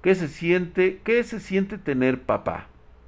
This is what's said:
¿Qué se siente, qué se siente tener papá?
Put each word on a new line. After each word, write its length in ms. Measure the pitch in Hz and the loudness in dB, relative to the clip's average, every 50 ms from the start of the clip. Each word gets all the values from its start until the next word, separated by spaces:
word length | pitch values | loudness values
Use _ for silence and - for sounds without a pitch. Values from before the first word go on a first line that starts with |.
¿Qué 120 | - 185 190 | 4 4 2
se 120 | 175 175 143 | 2 2 -6
siente, 720 | - - 170 170 175 185 180 165 - - 185 190 190 - - | -6 -4 0 2 2 2 2 -2 0 0 0 0 0 -4 -2
qué 200 | - 226 240 233 | 0 0 0 0
se 160 | 233 226 214 | -2 -8 -12
siente 380 | - - 190 190 196 196 220 208 | -8 -2 0 0 0 0 -4 -8
tener 460 | - - 139 127 127 131 127 127 - | -4 -4 0 2 2 2 2 0 0
papá? 440 | - 113 101 - - 85 85 - - - - - - - - - | -2 -2 0 0 -4 -6 -6 -10 -14 -20 -20 -20 -20 -20 -20 -20